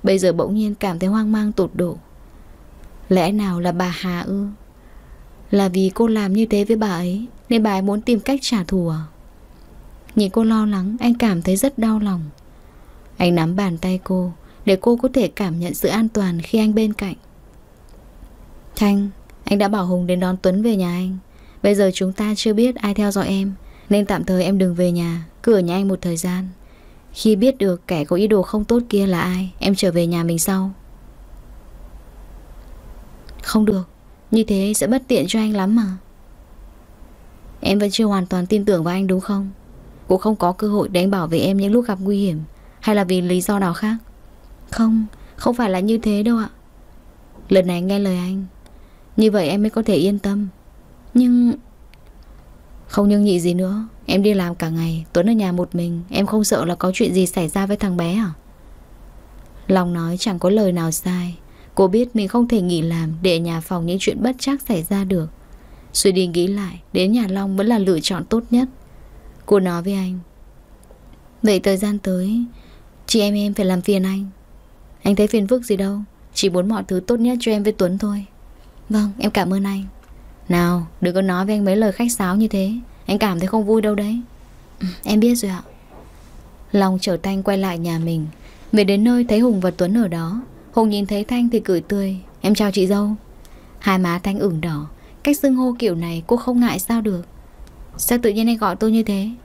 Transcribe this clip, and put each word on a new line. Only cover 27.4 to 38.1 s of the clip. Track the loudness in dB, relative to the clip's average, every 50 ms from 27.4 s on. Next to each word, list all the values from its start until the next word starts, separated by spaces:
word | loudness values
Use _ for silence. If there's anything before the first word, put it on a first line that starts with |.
| 4 2 2
được | 2 0 0 0 -2 _
kẻ | -4 -2 -2 0
có | 0 0
ý | 0 2
đồ | 4 2 2
không | 2 0 -2 -4 0
tốt | 2 2 0 2 0
kia | 0 0 2
là | 2 0 0
ai, | 0 -2 -2 -2 -4 -6 -8 -4
em | -2 -2 0
trở | 2 0 0
về | 2 2 0
nhà | 0 0 0 0
mình | 0 0 -2
sau." | 0 0 0 0 -2 -4 -6 -12 -20 -20 -20 -20 -20 -20 -20 -20 -20 -20 -20 -20 -20 -20 -20 -20 -20 -20 -20 -20 -20 -20 -20 -20 -20 -20 -20 -20 -20 -20 -20 -20 -20 -20 -20 -20 -20 -20 -20 -20 -18 -20 -20 -20 -20 -20 -20 -20 -20 -20 -18 -12 -10
"Không | 0 0 2 4
được, | 4 2 0 -4 -8 -14 _ -20 -20 -20 -20 -6 0
như | 2 2 2
thế | 2 0 0 0 0 -2
sẽ | -2 0
bất | 0 0 0 0
tiện | 0 0 0 2
cho | 0 0 0
anh | 0 0 0
lắm | 0 2 2 2
mà." | 2 2 0 -6 -10 -14 -20 -20 -20 -20 -20 -20 -20 -20 -20 -20 -20 -20 -20 -20 -20 -20 -20 -20 -20 -20 -20 -20 -20 -20 -20 -20 -20 -20 -20 -16 -6
"Em | -2 0 0 2
vẫn | 0 0
chưa | 0 0 0
hoàn | 2